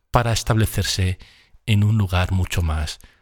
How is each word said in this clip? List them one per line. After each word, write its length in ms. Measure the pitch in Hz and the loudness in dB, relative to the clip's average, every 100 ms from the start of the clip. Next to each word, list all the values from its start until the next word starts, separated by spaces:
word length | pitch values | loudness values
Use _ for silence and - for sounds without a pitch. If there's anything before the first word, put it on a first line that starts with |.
| _ | _
para 220 | 123 117 | 0 0
establecerse 880 | 113 - 113 104 - - - 92 92 - - _ - - | -2 0 2 2 0 -2 -2 -2 -4 -12 -20 _ -12 0
en 160 | 104 | 2
un 160 | 104 110 | 4 2
lugar 320 | 98 90 90 | 2 0 0
mucho 320 | 95 87 - | -2 -2 -2
más, 340 | 82 78 76 - - _ | -2 -2 -6 -8 -20 _